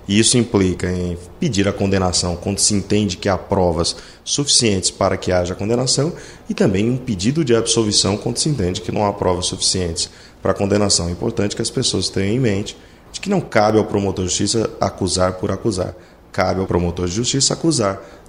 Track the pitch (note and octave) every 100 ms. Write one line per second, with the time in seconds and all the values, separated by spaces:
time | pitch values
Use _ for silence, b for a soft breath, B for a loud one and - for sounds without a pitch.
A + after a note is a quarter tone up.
0 | - G2+ A2 B2+ A2+ G#2 F#2 E2+ F2+ F#2
1 | F2+ E2+ - - F3 G2 G2 F#2+ G2 G2
2 | F#2 E2 F2+ F2 G2 G2 - G#2 F2+ G#2
3 | G#2 F2+ G#2 F2+ - F#2 F2+ E2 E2 -
4 | B B - - C#3 - A#2 F#2+ - -
5 | G2 F#2+ - F2+ F2 F2+ G2+ A#2+ B2+ -
6 | D3+ F3 B B - G#3+ E3+ F#2 A2 C3
7 | - F#2+ G2+ D3+ C#3 A2+ A2+ - G#2+ G2+
8 | G2 G#2 B2 A#2+ - C3+ F2+ F2+ - G#2
9 | G#2 G2+ F#2 F2 E2+ F#2 - F#2+ F2 E2
10 | - B B B F#2+ F#2+ G2+ G2+ G2+ -
11 | F2 F2 A#2 - G2+ - A2+ - B2 G#2
12 | F#2 - G2 A#2+ B2+ G2 G#2 - b b
13 | b - F#3+ G3 - A2+ G#2 G#2+ - G#2
14 | G2 F2+ F2+ - G#2 A2+ G#2 - G2 -
15 | F#2+ F#2 F#2 F#2 G2 F#2+ A#2+ G#2 G2 -
16 | b b - - F#2 F#2 F#2 F2+ F2 F2
17 | F2+ F#2+ B2 C#3 - - E3 C3+ G2+ G2
18 | B B